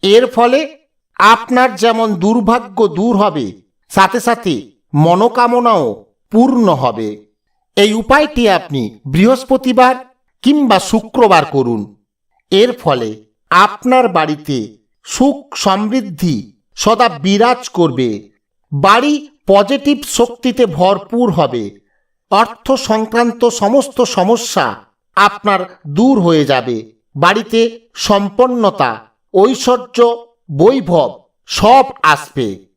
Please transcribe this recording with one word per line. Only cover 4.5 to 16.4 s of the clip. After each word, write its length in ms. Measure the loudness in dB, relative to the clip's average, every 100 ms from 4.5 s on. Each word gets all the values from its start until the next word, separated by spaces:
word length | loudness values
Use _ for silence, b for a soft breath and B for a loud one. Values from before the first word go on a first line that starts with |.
| -6 -8 _ _
মনোকামনাও 1080 | 0 2 2 0 2 0 2 2 0 0 -6 _ _ _
পূর্ণ 380 | 2 2 2 2
হবে। 640 | 0 -2 -4 -8 -10 _ _ _ _ _ 0
এই 160 | 0
উপায়টি 560 | 0 0 0 0 0 0
আপনি 500 | 0 -2 -6 -6 -8 -6
বৃহস্পতিবার 880 | 2 2 2 0 -2 0 2 2 2 -8 _ _ _
কিংবা 380 | 0 2 2 0
শুক্রবার 640 | 0 -4 -2 2 4 4
করুন। 520 | 2 -2 -2 -4 -6 -14 _ _ _ _ _
এর 220 | 0 0
ফলে 520 | 0 -4 -4 -4 -10 _ _ _
আপনার 580 | 2 2 0 0 2 2
বাড়িতে 680 | 0 -2 -6 -6 -6 -6 -14 _ _
সুখ 500 | -14 0 0 0 -10
সমৃদ্ধি 960 | -6 -2 -2 -2 -4 -6 -6 -4 -4